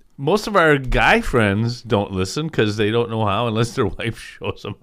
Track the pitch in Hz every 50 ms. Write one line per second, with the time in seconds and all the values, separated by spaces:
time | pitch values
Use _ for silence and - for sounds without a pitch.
0 | _ _ _ - 139 151 190 214 - - 208 190 165 156 147 139 131 123 110 120
1 | 110 143 202 233 233 - - 120 107 101 98 107 117 117 123 - - 110 113 101
2 | 101 - 98 95 92 95 - 147 156 165 - - 110 107 101 110 107 104 113 117
3 | 120 113 113 110 110 101 95 107 123 120 107 110 120 113 - 135 117 92 - -
4 | 92 117 113 - - - - - - 104 - - - 107 101 -